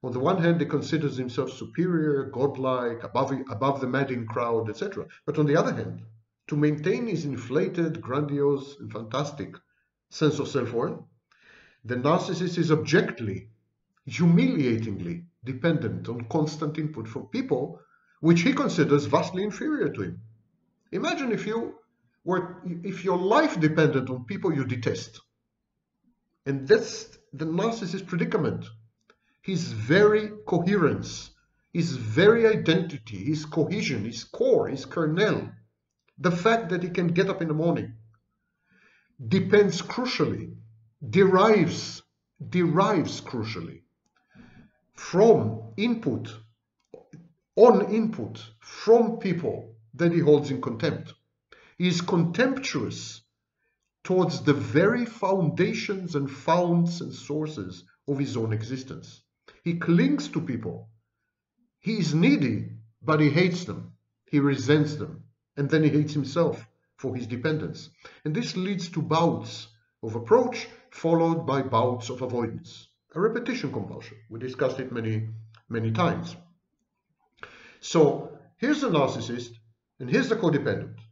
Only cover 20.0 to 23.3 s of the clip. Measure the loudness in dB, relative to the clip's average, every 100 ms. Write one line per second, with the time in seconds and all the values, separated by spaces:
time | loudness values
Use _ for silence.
20 | -8 -8 -16 _ _ _ _ _ _ -6
21 | -4 -2 -2 -4 -2 -4 -6 -10 _ _
22 | _ _ -4 -2 -4 -10 -10 -8 -8 -6
23 | -2 0 4